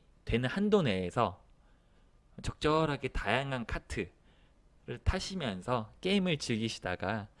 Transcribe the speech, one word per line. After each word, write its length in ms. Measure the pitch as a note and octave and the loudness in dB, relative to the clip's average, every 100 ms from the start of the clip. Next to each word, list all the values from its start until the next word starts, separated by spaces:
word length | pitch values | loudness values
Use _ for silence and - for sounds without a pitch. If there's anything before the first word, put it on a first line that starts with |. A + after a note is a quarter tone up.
| - - | -8 -18
되는 240 | - A#2 B2+ | -2 0 0
한도 340 | - G#3 G#3 | 0 4 4
내에서 640 | D3 F#2+ F2+ B2+ G#2+ F2+ - - - - _ - - _ _ - | 4 2 0 2 0 0 -16 -20 -20 -20 _ -20 -20 _ _ -10
적절하게 680 | - - D3+ D#3 D#3+ C#3 B2+ | -10 -2 2 4 2 0 -2
다양한 560 | - - B2 C#3 C3 A2+ | -2 2 2 2 -4 -4
카트를 440 | D#3+ - B2 F2 - _ - - _ _ - - A#2+ | -6 -6 -6 -6 -8 _ -20 -20 _ _ -20 -12 -2
타시면서 920 | - F#3+ - F#3+ C3 F#2 F#2 B2 A2 - | 0 0 -4 -4 -4 -4 -2 -2 -2 -6
게임을 360 | - G3+ F#3 D3+ | 0 2 2 0
즐기시다가 920 | - A2+ A2+ - F#2 F2+ F2+ A2 G2+ - | 0 0 -2 -4 -4 -2 -2 -2 -4 -14